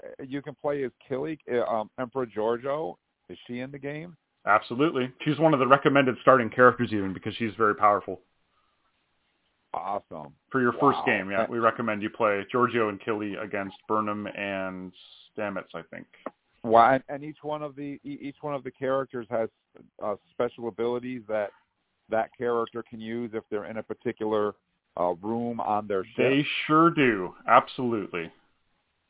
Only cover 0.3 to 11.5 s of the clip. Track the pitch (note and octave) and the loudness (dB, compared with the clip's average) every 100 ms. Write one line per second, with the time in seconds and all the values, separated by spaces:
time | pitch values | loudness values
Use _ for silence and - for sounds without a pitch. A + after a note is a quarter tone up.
0.3 | C#3 D3 C3 D3 C#3+ B2+ _ - C3 D#3 | -8 -10 -6 -4 -2 -4 _ -8 -6 -6
1.3 | D#3 - A#2+ G2 A2+ G#2+ - B2+ C3+ A#2+ | -8 -2 -2 0 -2 -4 -8 -6 -4 -6
2.3 | G#2 G#2+ A#2 C3+ D3 E3+ - _ _ - | -2 0 0 -2 -6 -6 -12 _ _ -20
3.3 | F2 - B2 C3 C#3+ C#3 D3+ F3 D#3+ _ | -20 -12 -10 -10 -10 -10 -10 -12 -18 _
4.3 | _ - G#2+ - A#2+ D#3+ C3+ B2+ - D3+ | _ 2 2 2 0 2 2 -4 -4 -2
5.3 | C#3+ D#3+ C#3 B2+ C#3 D#3 C#3 C3 A2 - | 4 4 4 6 6 6 4 4 4 6
6.3 | B2+ A2 B2 B2 A#2+ A2+ G#2+ F#2+ F#2 A2 | 6 4 8 8 8 -2 0 -2 -4 -8
7.3 | G2 A2+ G2 G#2+ G2 G#2 G2+ - F2+ _ | -6 -6 2 2 6 6 4 0 -12 _
8.3 | _ _ _ _ _ _ _ _ _ _ | _ _ _ _ _ _ _ _ _ _
9.3 | _ _ _ - E2 F#2 G2+ - E2 D2 | _ _ _ -10 -8 -6 -6 -8 -14 -14
10.3 | _ _ C3 A#2+ - C#3 - B2+ G#2 F#2+ | _ _ 0 0 4 2 2 0 0 0
11.3 | G2 A2 | -2 -2